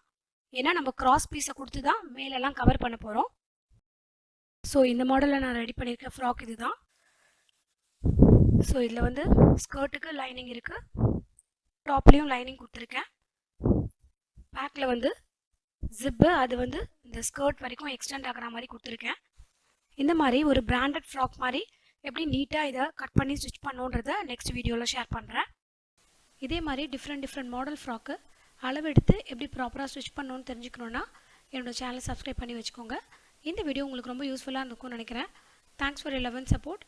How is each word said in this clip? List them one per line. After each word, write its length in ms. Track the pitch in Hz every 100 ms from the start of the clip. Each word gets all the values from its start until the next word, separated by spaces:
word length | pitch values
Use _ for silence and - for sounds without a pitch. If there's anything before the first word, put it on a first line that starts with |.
| - _ _ _ _ 254
ஏன்னா 120 | 277 349
நம்ம 120 | 262 -
கிராஸ் 300 | 254 285 -
பீஸை 200 | 294 - -
கொடுத்து 220 | 269 - 277
தான் 120 | 440 349 262
மேலெல்லாம் 400 | 269 262 262 277
கவர் 240 | 247 254
பண்ண 140 | 247 226 220
போறோம். 240 | 214 453 - _ _ _ _ _ _ _ _ _ _ _ _ -
So 80 | 285 254
இந்த 120 | 240 254
மாடல்ல 280 | 262 285 277
நான் 160 | 262 240
ரெடி 120 | 233 -
பண்ணியிருக்க 320 | 247 240 254 247
ஃப்ராக் 260 | 254 247 233
இதுதான். 300 | 226 240 453 _ _ _ _ _ _ _ _ _ _ _ _ - - - - - - -
So 80 | 262 233
இதுல 160 | 233 240
வந்து 160 | 254 320 - 330 262
ஸ்கர்ட்டுக்கு 460 | - 277 277 285 320 302
லைனிங் 320 | 262 254 247
இருக்கு, 220 | 240 - 427 - - - - - _ _ _ _ _ -
டாப்லயும் 420 | 277 - 285 302
லைனிங் 260 | 254 247 262
கொடுத்துருக்கேன். 460 | 233 - 233 254 - _ _ _ _ _ - - - - _ _ _ - - -
பேக்ல 280 | 285 - 269
வந்து 160 | 240 254 466 _ _ _ _ _ _ - -
ஜிப்பு, 300 | 269 233 320 349
அது 140 | 254 247
வந்து 160 | 247 302 - - 240
இந்த 140 | 226 233
ஸ்கர்ட் 340 | - 277 294
வரைக்கும் 280 | 247 247 294 262
எக்ஸ்டெண்ட் 320 | - 277 269
ஆகுற 160 | 233 233 233
மாதிரி 120 | 254
கொடுத்துருக்கேன். 460 | 233 - 226 233 - _ _ - _ _ _ _ -
இந்த 100 | 277 330
மாதிரி 180 | 294 247 302
ஒரு 100 | 262 220
பிராண்டட் 400 | 247 269 311 -
ஃப்ராக் 220 | 277 254 -
மாதிரி 200 | 254 254 427 _ _ _ 277
எப்படி 160 | 254 320 262
நீட்டா 260 | 277 302 302
இதை 140 | 254 285 -
கட் 160 | 269 -
பண்ணி 160 | 269 285
ஸ்டிச் 220 | 277 - 285
பண்ணுன்றதை 500 | 254 254 247 233 381 339
நெக்ஸ்ட் 240 | 240 - 247
வீடியோல 260 | 233 233 233
ஷேர் 160 | 262 233 240
பண்றேன். 340 | 220 226 403 _ _ _ _ _ _ _ _ _ 262
இதே 160 | 330 311
மாதிரி 180 | 269 294 254
டிஃப்ரெண்ட் 280 | - 285 269
டிஃப்ரெண்ட் 280 | - 247 247
மாடல் 240 | 269 294
ஃப்ராக்கு 340 | - 226 - 311 - _ _ _
அளவெடுத்து 520 | 254 277 311 277 - 403 -
எப்படி 160 | 240 277 -
ப்ராப்பரா 300 | 247 277 269
ஸ்டிச் 240 | - 254 -
பண்ணணும்னு 300 | 277 254 254
தெரிஞ்சுக்கணும்னா 540 | 240 240 254 233 233 415 - _ - _
என்னோட 200 | 269 247 233
சேனலை 220 | 254 247 -
சப்ஸ்கிரைப் 320 | 240 - 254
பண்ணி 140 | 240 233
வச்சுக்கோங்க. 380 | 220 - 226 285 - - _ _ -
இந்த 120 | 392 330
வீடியோ 180 | 269 277
உங்களுக்கு 260 | 254 240
ரொம்ப 120 | 254 277
யூஸ்ஃபுல்லா 320 | 262 - 262
இருந்திருக்கும்னு 360 | 262 233 254 240
நினைக்கிறேன். 320 | 226 240 349 - _ _ _ _
Thanks 220 | 277 285
for 80 | 302 269
your 80 | 247
love 100 | 240
and 80 | 262 -
support. 260 | 285 392